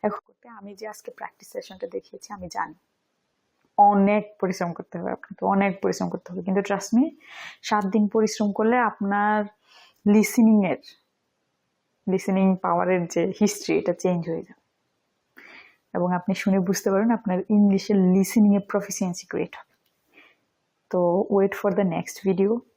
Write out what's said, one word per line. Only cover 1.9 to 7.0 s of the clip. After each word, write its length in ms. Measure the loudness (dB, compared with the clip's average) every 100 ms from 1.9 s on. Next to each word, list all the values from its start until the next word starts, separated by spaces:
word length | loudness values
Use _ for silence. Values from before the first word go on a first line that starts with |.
| -12 _ -20 -18
আমি 140 | -14 -12
জানি 220 | -10 -10 -12 _ _ _ _ _ _ _ _ _ 4
অনেক 580 | 6 6 4 2 -2 -6
পরিশ্রম 340 | -6 -4 -6
করতে 260 | -6 -12 -10
হবে 120 | -8
আপনাকে, 340 | -8 -12 -6 0
অনেক 360 | 2 0 0
পরিশ্রম 280 | -4 -4 -4
করতে 240 | -6 -10
হবে, 100 | -10
কিন্তু 180 | -4 -2
trust 380 | -2 -6 0
me, 100 | 0